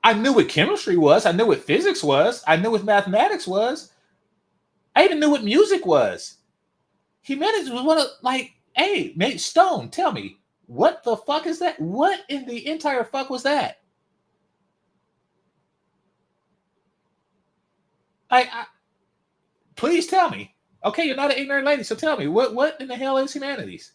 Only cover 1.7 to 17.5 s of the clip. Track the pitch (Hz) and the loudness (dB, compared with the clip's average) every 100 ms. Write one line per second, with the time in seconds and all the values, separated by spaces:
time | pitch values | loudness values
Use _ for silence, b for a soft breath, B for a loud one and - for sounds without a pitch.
1.7 | 170 254 180 151 139 175 240 - 160 208 | 0 0 -2 0 2 2 0 2 2 2
2.7 | 220 202 202 196 196 339 415 - 190 226 | -2 2 0 2 0 0 0 -4 -2 -2
3.7 | 311 - _ _ _ _ _ _ _ _ | -4 -12 _ _ _ _ _ _ _ _
4.7 | _ _ - 359 320 302 294 208 254 415 | _ _ 4 4 4 2 2 2 4 4
5.7 | 381 - 151 113 90 - - _ _ _ | 2 2 2 2 -2 -14 -20 _ _ _
6.7 | _ _ _ _ _ - 269 359 440 269 | _ _ _ _ _ -10 -4 -2 -2 -4
7.7 | 240 262 320 269 - 254 262 226 _ _ | -6 0 2 0 -4 -4 -4 -6 _ _
8.7 | - 349 403 165 - 208 196 - - 381 | -2 0 0 -4 -2 -2 -2 -4 2 2
9.7 | 302 117 - 359 185 98 - _ _ _ | 2 -6 -4 -2 -2 -10 -16 _ _ _
10.7 | 120 262 349 - 220 - 294 320 330 349 | 0 0 0 -6 -6 -4 -4 -4 -4 -6
11.7 | - 160 202 330 392 - 285 247 240 214 | -4 -8 -2 -2 -2 -8 -12 -10 -10 -8
12.7 | 311 302 269 226 269 269 254 262 285 170 | -6 -4 -4 -4 -8 -8 -6 -2 -2 -4
13.7 | - _ _ _ _ _ _ _ _ _ | -8 _ _ _ _ _ _ _ _ _
14.7 | _ _ _ _ _ _ _ _ _ _ | _ _ _ _ _ _ _ _ _ _
15.7 | _ _ _ _ _ _ _ _ _ _ | _ _ _ _ _ _ _ _ _ _
16.7 | _ _ _ _ _ _ _ _ | _ _ _ _ _ _ _ _